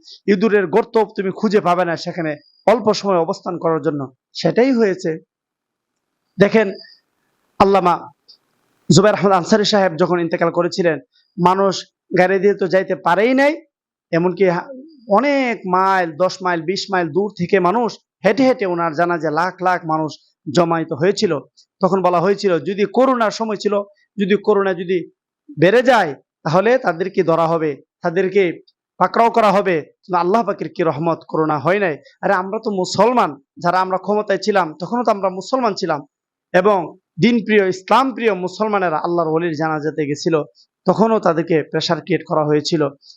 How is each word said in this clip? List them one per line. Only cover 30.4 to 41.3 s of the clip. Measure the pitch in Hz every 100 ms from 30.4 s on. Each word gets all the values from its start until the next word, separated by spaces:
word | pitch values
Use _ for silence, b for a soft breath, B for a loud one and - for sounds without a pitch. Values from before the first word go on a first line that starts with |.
পাকের | 196 - 156
কি | -
রহমত, | 165 139 170 160 -
করোনা | 160 160 151
হয় | 147 208
নাই। | 185 139 b b
আরে | 180
আমরা | 190 190 220
তো | 220
মুসলমান, | 190 180 - 220 247 180 135 _ -
যারা | 170 180
আমরা | 185 185
ক্ষমতায় | 190 208 208 190
ছিলাম, | 208 196 165 151
তখনও | 175 240
তো | 233
আমরা | 202 190
মুসলমান | 185 185 262 233
ছিলাম | 185 175 143 151 _ _ _ _
এবং | 180 196 196 151 - _ -
দিনপ্রিয়, | 220 240 202 208 190
ইসলামপ্রিয় | 180 - 220 269 220 226
মুসলমানেরা | 185 180 - 214 202 180 151
আল্লাহর | 175 170 160
ওলির | 160 175
জানাজাতে | 147 160 156 151 151 143
গেছিল, | 147 175 156 147 b b _ -
তখনও | 170 220 214
তাদেরকে | 196